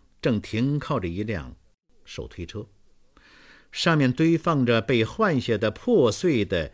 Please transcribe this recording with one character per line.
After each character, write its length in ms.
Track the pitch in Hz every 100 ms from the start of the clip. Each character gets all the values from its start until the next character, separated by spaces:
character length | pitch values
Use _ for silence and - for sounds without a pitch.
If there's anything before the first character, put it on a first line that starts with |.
| _ -
正 180 | 151 104
停 400 | - 107 135 147
靠 200 | - 135
着 80 | 90
一 160 | 87
辆 320 | 107 98 64 60 _ _ _ _ -
手 220 | - 58
推 180 | - 85
车， 220 | 104 - _ _ _ _ _ _ - - - _
上 240 | - 180 156
面 140 | 131
堆 260 | 123 160 165
放 280 | 180 147 120
着 160 | 113
被 220 | 110 123
换 360 | 110 - 214 139
下 180 | 120 107
的 120 | 107
破 400 | - - 220 120
碎 360 | - 180 127 98
的 260 | 92 -